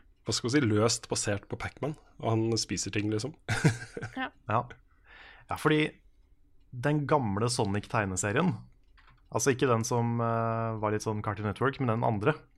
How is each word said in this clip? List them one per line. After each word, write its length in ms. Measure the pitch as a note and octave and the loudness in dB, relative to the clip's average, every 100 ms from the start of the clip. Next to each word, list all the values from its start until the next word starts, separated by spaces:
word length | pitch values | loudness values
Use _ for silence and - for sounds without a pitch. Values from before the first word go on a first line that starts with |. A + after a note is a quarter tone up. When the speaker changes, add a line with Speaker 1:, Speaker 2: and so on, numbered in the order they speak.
| - _ | -20 _
Speaker 1:
hva 80 | - | -6
skal 140 | - A#2+ | -4 0
man 60 | |
si, 120 | D3 A#2 | 2 4
løst 420 | G#2 A#2 - - | 4 4 0 -4
basert 400 | A2+ - G2+ - | -4 -2 -4 -6
på 100 | G#2 | -8
Pac-Man, 380 | - - C#3 D3+ - - | -8 -6 -6 -6 -14 -6
og 80 | A#2+ | 0
han 140 | A2+ A2+ A2 | 0 2 0
spiser 320 | - F#2 - | -2 -4 -4
ting, 180 | G#2+ G#2+ | -2 -2
liksom. 240 | G#2+ C3 - - | -2 -4 -8 -6
<laughs> 680 | A2+ D3 A#2 - - - C4 | 2 2 2 -6 -12 -10 -8
Speaker 2:
Ja. 120 | C4 - - | -10 -10 -2
Speaker 3:
Ja. 140 | A2 B2+ - _ _ - - - - - | -2 -2 -10 _ _ -20 -20 -20 -20 -6
Ja, 80 | G2 | -2
fordi 340 | D3+ D3+ D3+ - - _ _ - _ - - | 2 2 2 -4 -20 _ _ -20 _ -20 -16
den 340 | B2+ C#3+ D3+ C#3 | -4 0 0 4
gamle 420 | D3+ A#2 G2 A#2+ | 2 2 0 0
Sonic-tegneserien, 1040 | - G#2 G2+ - A#2 G2 F#2 G#2+ A2+ F3+ A#2 - - _ - - - _ | 2 0 -2 -2 0 0 0 0 2 2 0 -8 -20 _ -20 -20 -20 _
altså 200 | A2+ C#3+ | 0 2
ikke 160 | B2+ C#3 | 2 4
den 160 | A2+ | 2
som, 360 | A2+ A#2+ A#2 A#2 | 2 0 0 0
eh, 560 | A#2 A2+ A2+ A2+ A2+ A2 | 0 0 0 -2 -4 -2
var 140 | G#2+ | -2
litt 120 | G#2+ | 0
sånn 180 | A2 G#2+ | -2 -4
Cartoon 220 | G#2+ G2 G#2 | -4 -2 -4
Network, 320 | F#2+ B2+ C3+ | 0 -2 0
men 80 | B2+ | 0
den 160 | A2+ | 2
andre, 300 | B2 G#2 G#2+ - - | 0 2 0 -2 -8